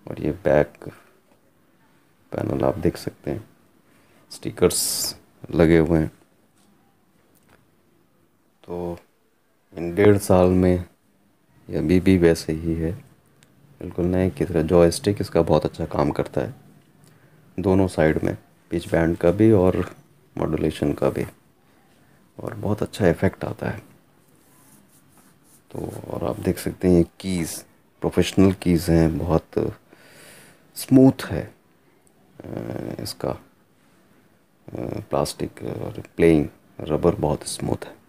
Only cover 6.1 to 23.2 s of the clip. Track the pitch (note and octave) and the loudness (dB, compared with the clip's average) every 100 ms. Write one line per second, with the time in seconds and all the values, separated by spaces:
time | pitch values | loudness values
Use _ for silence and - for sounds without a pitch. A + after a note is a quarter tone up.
6.1 | _ _ _ _ _ _ _ _ _ _ | _ _ _ _ _ _ _ _ _ _
7.1 | _ _ _ _ _ _ _ _ _ _ | _ _ _ _ _ _ _ _ _ _
8.1 | _ _ _ _ _ - F2 F2 E2+ _ | _ _ _ _ _ -12 -10 -8 -10 _
9.1 | _ _ _ _ _ _ - E2+ E2+ G#2 | _ _ _ _ _ _ -10 -6 4 4
10.1 | G2+ - F#2 F2+ F#2 F#2 F2+ F2 _ _ | 4 4 4 6 4 4 2 -4 _ _
11.1 | _ _ _ _ _ - F#2 D2+ F2+ F2+ | _ _ _ _ _ -8 -6 2 2 4
12.1 | F#2+ E2+ E2 - D#2+ E2+ D#2+ D#2+ G2 - | 4 4 2 -2 -6 -4 -4 -4 -6 -16
13.1 | _ _ _ _ _ _ _ F2+ - F2 | _ _ _ _ _ _ _ -12 -4 -2
14.1 | F#2 F#2+ D#2 E2 F2 D#2+ F2+ E2+ E2 - | 0 -2 -2 -2 0 4 6 6 4 -2
15.1 | G2+ - - E2 D#2 - - D#2+ - C#2+ | -2 -2 0 2 2 2 -6 -6 -2 -2
16.1 | C#2 - C2+ B1+ - - _ _ _ _ | -2 -4 -4 -6 -8 -20 _ _ _ _
17.1 | _ _ _ _ - F#2 F#2+ F#2+ - D#2 | _ _ _ _ -4 0 2 2 2 2
18.1 | - - - _ _ _ E2+ - D#2+ E2 | 2 -2 -6 _ _ _ -8 -4 0 0
19.1 | E2+ E2+ F#2 A2 G#2+ F2+ F2 F#2 - _ | 2 0 4 4 6 4 2 -6 -10 _
20.1 | _ _ - - D#2+ - - - C#3+ - | _ _ -6 -4 -2 -2 -2 -4 0 -2
21.1 | - G#2+ - _ _ _ _ _ _ _ | -2 -8 -12 _ _ _ _ _ _ _
22.1 | _ _ - - G#2+ G2+ G#2 - - F#2+ | _ _ -14 -12 -8 -6 -4 -4 0 0
23.1 | E2 | 2